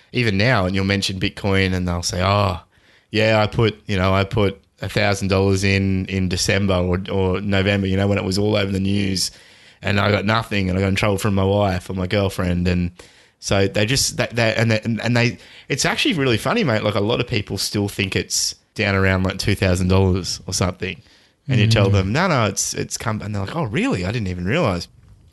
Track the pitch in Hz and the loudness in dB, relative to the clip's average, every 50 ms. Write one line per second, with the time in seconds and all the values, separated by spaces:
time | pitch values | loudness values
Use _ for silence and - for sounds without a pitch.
0 | _ _ - 123 120 113 95 95 104 127 131 104 92 92 98 98 98 95 98 101 | _ _ -4 -2 0 0 2 2 2 2 2 2 2 0 0 0 0 0 0 0
1 | 98 - 98 92 104 95 - - - 101 95 95 95 95 92 92 90 90 87 85 | 0 -4 -4 -4 -4 -4 -4 -4 -2 0 2 2 2 2 0 0 -2 -2 -2 -2
2 | 85 - - 90 92 95 101 104 101 95 87 85 - _ _ _ _ _ _ _ | -4 -4 -2 0 0 2 2 2 2 0 -2 -4 -8 _ _ _ _ _ _ _
3 | _ _ - 107 107 110 110 107 107 104 - - 117 107 - - _ - 104 92 | _ _ 0 2 4 4 4 4 2 2 2 2 2 2 0 -2 _ -4 -2 0
4 | 90 95 95 98 98 95 - 110 101 95 98 - _ _ _ - - 98 - 113 | 2 2 2 2 2 0 0 2 2 0 0 -4 _ _ _ -12 -10 -4 -2 0
5 | 101 101 101 95 101 92 90 95 98 98 98 92 98 98 98 98 98 98 95 95 | 0 0 0 0 0 0 2 2 4 2 2 2 2 2 2 2 2 0 0 -2
6 | 95 - 95 98 95 90 90 90 - - 101 98 101 98 92 90 90 90 90 90 | -2 -2 -2 -2 -2 -2 -2 -2 0 0 0 2 2 2 0 0 0 0 0 -2
7 | 98 - 101 98 95 92 92 95 101 104 98 95 95 101 101 101 98 95 95 98 | -2 -4 -2 0 0 0 0 -2 -2 0 0 2 2 2 2 2 0 0 0 2
8 | 101 101 101 98 98 95 92 98 104 107 104 104 101 98 101 95 95 95 98 101 | 2 2 0 0 0 -2 -2 0 0 0 0 0 0 -2 -2 -2 -2 0 0 0
9 | 98 98 95 90 - - - - - - - - - - - _ - 98 101 101 | -2 -2 -2 -4 -4 -6 -8 -12 -20 -20 -20 -20 -20 -20 -20 _ -4 -2 0 2
10 | 101 104 104 98 95 101 110 113 110 - 107 101 95 90 90 95 98 95 95 92 | 2 2 2 2 2 0 0 0 0 -2 -2 -2 0 0 0 0 0 0 0 0
11 | - 107 101 92 - 110 98 98 95 98 101 101 101 98 92 90 - - 95 95 | 0 0 0 0 0 0 0 2 2 2 2 2 2 0 0 -2 -4 -6 -6 -6
12 | 92 90 104 104 98 95 - - 90 87 87 87 90 92 90 90 90 87 - - | -4 -2 0 0 0 0 -2 -2 -2 -2 0 0 0 2 2 0 0 -2 -4 -10
13 | - - - - - _ _ _ - - 107 98 98 98 95 104 104 104 139 131 | -20 -20 -20 -20 -20 _ _ _ -4 -2 0 2 2 2 0 0 0 0 0 0
14 | - - - - 117 - 113 117 113 110 107 110 117 117 110 107 - 120 117 101 | -2 -2 -2 -4 -4 -4 -2 0 0 2 2 2 2 2 0 0 -2 -2 -4 -2
15 | 101 117 123 120 117 120 92 - - - - - - - 147 135 - 170 220 - | 0 0 2 2 2 0 -2 -4 -12 -20 -20 -16 -8 -6 -4 -2 0 -2 0 0
16 | - 311 226 151 135 131 117 104 - 135 185 240 214 139 110 107 107 107 101 104 | 0 0 0 0 2 2 0 0 0 -2 0 0 0 0 0 0 0 0 0 0
17 | 101 107 123 135 127 - 117 107 - - 107 98 - - - 107 101 101 - - | 0 0 0 -2 -2 -2 -4 -4 -4 -4 -6 -6 -4 -4 -2 -2 -2 -2 -2 -4
18 | 98 95 - 92 87 - - - - - - - _ _ - - 107 101 98 95 | -4 -2 -2 -4 -4 -4 -4 -4 -4 -4 -6 -10 _ _ -6 -2 0 0 2 2
19 | 95 95 95 92 92 92 95 95 - 110 101 - - 95 92 90 92 90 95 95 | 2 2 2 2 0 -2 -2 -2 -2 -2 0 2 2 2 2 2 2 2 4 4
20 | 98 92 90 95 87 - - - - - 95 - 101 90 92 - - 92 92 - | 4 4 2 0 -2 -6 -8 -10 -8 -6 -4 -2 -2 -2 -4 -6 -8 -8 -8 -10
21 | - _ _ _ _ _ _ _ _ - 135 123 107 110 113 110 101 98 101 101 | -16 _ _ _ _ _ _ _ _ -2 2 2 4 4 4 4 4 4 4 2
22 | 92 95 110 151 190 190 156 127 113 98 95 - - - - - 131 - - - | 2 2 0 0 2 2 2 2 2 0 0 -2 -4 -4 -4 -6 -6 -6 -8 -6
23 | - 117 107 104 98 104 104 101 95 95 - 156 - 110 - 165 233 277 240 98 | -6 -4 -4 -4 -6 -6 -6 -6 -6 -6 -4 -4 -4 -4 -2 -2 -2 -2 -2 -2
24 | 90 90 110 123 104 92 90 90 90 95 123 175 160 110 92 139 - - _ - | -2 -2 -4 -4 -4 -4 -4 -4 -2 -2 0 0 2 0 0 -2 -6 -10 _ -20
25 | - - - - - - | -20 -20 -20 -20 -20 -20